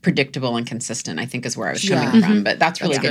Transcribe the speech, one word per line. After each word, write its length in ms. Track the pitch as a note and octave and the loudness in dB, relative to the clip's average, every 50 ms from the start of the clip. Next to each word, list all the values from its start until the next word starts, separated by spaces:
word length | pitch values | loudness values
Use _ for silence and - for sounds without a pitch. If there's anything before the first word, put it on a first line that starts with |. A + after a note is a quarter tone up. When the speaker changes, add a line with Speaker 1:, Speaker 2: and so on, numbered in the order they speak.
Speaker 1:
predictable 560 | - F#3 D3 C3+ C#3 C3+ - C#3+ B2+ B2 A#2 A#2 | 2 2 2 2 0 -2 -2 -4 -2 -2 -2 -2
and 100 | A#2 A#2 | -4 -4
consistent, 500 | B2 A2 - - A#2 A#2+ - - F2 D#2 | -8 -8 -8 -6 -8 -8 -6 -8 -6 -6
I 80 | - | -6
think 200 | - - B2 - | -6 -6 -6 -6
is 100 | B2 - | -6 -6
where 140 | B2 A2+ - | -4 -4 -4
I 20 | |
was 160 | C2+ - - G3 | -4 -2 0 0
coming 160 | - - - | 2 2 2
Speaker 2:
Yeah. 80 | - | 4
Speaker 1:
from. 100 | - A3+ | 6 6
Speaker 3:
Mm-hmm. 220 | G3 E3+ G#2+ G#2 G3+ | 6 6 4 2 2
Speaker 1:
But 160 | - - - | 0 0 2
that's 220 | E3 D#3+ F3 - | 2 0 0 -2
really 140 | - E3+ C#3+ | -2 0 0
Speaker 2:
That's 80 | C3+ C3+ | 0 0
Speaker 1:
good 40 | C#3 | 0